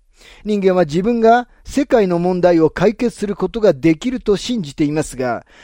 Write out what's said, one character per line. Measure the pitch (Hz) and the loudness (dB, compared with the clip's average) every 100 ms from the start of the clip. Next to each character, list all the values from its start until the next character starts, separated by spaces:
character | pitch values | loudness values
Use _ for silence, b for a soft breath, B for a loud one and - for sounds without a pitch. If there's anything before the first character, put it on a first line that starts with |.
| _ b b b | _ b b b
人 | 202 208 | -4 0
間 | 190 | 2
は | 185 | 2
自 | 170 151 | 0 0
分 | 190 240 | -2 2
が | 226 240 240 _ | 4 4 2 _
世 | - - 285 | -8 -4 0
界 | 254 196 | 2 2
の | 175 | 0
問 | 175 185 | -2 2
題 | 175 170 | 2 4
を | 160 | 2
解 | - 185 | 2 -2
決 | 220 240 - | 0 -4 -4
す | 208 | -8
る | 202 | -4
こ | 185 | -6
と | 226 | 0
が | 208 | 0
で | 143 151 160 | 2 0 0
き | 247 | -2
る | 254 | -6
と | - 196 | -2 -4
信 | - 240 | -4 -6
じ | 151 | -6
て | - | -4
い | 151 | -2
ま | 151 | -2
す | 165 123 | -6 -6
が、 | 127 110 B B | -4 -6 B B